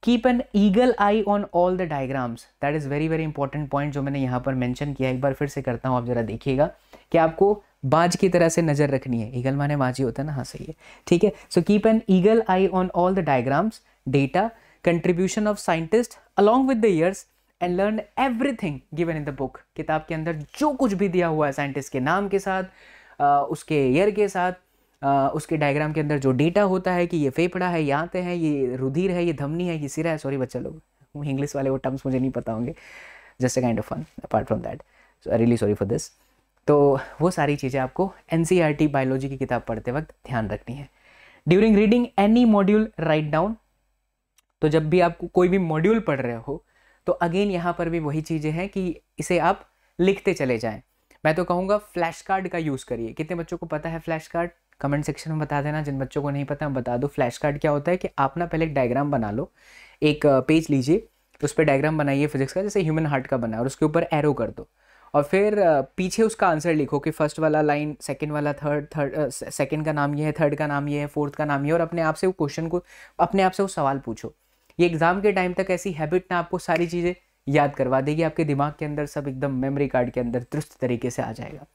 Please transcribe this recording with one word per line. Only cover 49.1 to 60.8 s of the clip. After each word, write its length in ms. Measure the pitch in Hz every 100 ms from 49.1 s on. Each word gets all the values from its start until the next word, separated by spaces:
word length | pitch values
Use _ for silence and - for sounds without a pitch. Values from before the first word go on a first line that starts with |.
| -
इसे 200 | 156 175
आप 280 | 160 202 - _ _ _
लिखते 340 | 180 196 -
चले 240 | 175 135 120
जाएं। 240 | 113 107 - _ _ _
मैं 100 | 156
तो 100 | 160
कहूँगा 340 | 175 175 190 208
फ्लैश 440 | 202 - 165 160
कार्ड 260 | - 190 185
का 100 | 170
यूज़ 260 | 160 135 -
करिए। 260 | 120 113
कितने 240 | 123 156 175
बच्चों 200 | 165 170
को 100 | 165
पता 220 | 151 160
है 100 | 165
फ्लैश 280 | 160 160 -
कार्ड? 240 | 170 170 _ _ _
कमेंट 240 | 139 143
सेक्शन 260 | 147 143 -
में 100 | 156
बता 220 | 151 143
देना। 200 | 143 151
जिन 160 | 147 139
बच्चों 240 | 131 -
को 80 | 143
नहीं 140 | 143
पता, 240 | 143 143 151
मैं 60 |
बता 220 | 131 123 120
दूँ, 140 | 143
फ्लैश 280 | - 127 -
कार्ड 200 | 151 143
क्या 120 | 156
होता 200 | 147 143
है 60 | 185
कि 120 | 190 -
आप 200 | 135 -
ना 80 | 170
पहले 180 | 160
एक 100 | 165
डायग्राम 360 | 139 123 120 147
बना 200 | 143 107
लो, 220 | 107 156 _ _ - - _
एक, 240 | 151 151 151
अ, 140 | 135
पेज 260 | 127 160 160
लीजिए, 380 | 139